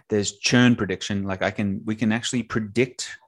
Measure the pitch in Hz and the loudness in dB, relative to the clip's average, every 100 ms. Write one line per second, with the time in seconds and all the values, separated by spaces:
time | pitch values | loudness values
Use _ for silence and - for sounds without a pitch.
0 | - 107 98 - - 123 123 113 95 92 | -4 -2 -2 -4 2 6 6 4 0 -4
1 | - 101 98 95 92 104 101 101 110 110 | -4 -4 -4 -2 -2 0 -2 -2 -4 -2
2 | 110 113 120 123 113 117 104 117 131 - | 0 0 -2 -4 -4 -4 -2 0 -2 -2
3 | - - | -12 -14